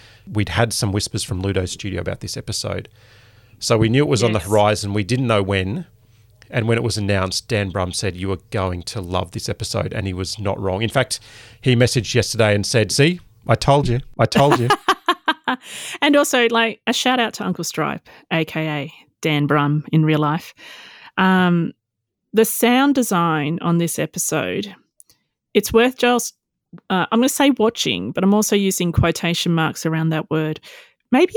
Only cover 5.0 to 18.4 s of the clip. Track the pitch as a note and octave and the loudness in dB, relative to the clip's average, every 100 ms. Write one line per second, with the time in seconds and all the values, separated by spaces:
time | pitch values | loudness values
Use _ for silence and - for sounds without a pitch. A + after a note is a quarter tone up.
5 | F#2+ B2+ B2 G#2+ G2 G2 F#2 D3+ - _ | -2 -2 0 0 0 -2 -2 -6 -10 _
6 | _ _ _ _ - B2+ A2 A#2 A#2 G#2+ | _ _ _ _ -8 -4 0 0 -2 -2
7 | G2 G2 F#2+ - - A2 G2 G2 F2+ - | 0 0 0 -4 -4 -2 -2 -2 -4 -4
8 | G2+ F2 F#2+ F#2 - G#2+ F#2 F2+ - G#2 | -6 -6 -6 -6 -6 -4 -4 -4 -8 -10
9 | F2 F2+ F2 A2+ - - G#2 G#2+ G2 G#2+ | -4 -4 -4 -8 -8 -6 -6 -4 -4 -4
10 | G2 F#2 F#2 - G2+ G2 G2 F#2 A2 C3+ | -6 -4 -6 -6 -6 -4 -4 -2 -2 -2
11 | C3 - - - - - C3 A#2+ B2 B2+ | -2 -6 -12 -20 -20 -6 0 4 2 0
12 | G2 B2 - A2 G#2+ G#2 G2 A#2 G#2 - | -2 0 0 0 2 2 0 0 0 2
13 | D3+ F3+ - _ - A#2 - C#3+ C3+ B2 | 2 0 -8 _ -2 0 4 2 2 -2
14 | - - A2+ - C#3+ - A#2 - - - | -4 -2 2 4 4 4 2 0 0 -2
15 | - - - D#4 - B3+ - - - - | -2 -2 -2 -4 -4 -6 -8 -14 -12 -2
16 | D4 C#4+ C#4+ B3+ A#3 A3+ A3+ - - B3 | 4 4 4 2 2 2 0 -2 -4 0
17 | B3+ B3+ G#3+ - F#3 F3 E3 - D3 C#3 | 0 2 0 -2 -6 -4 -6 -4 -4 -4
18 | - - - E3 | -10 -20 -4 -2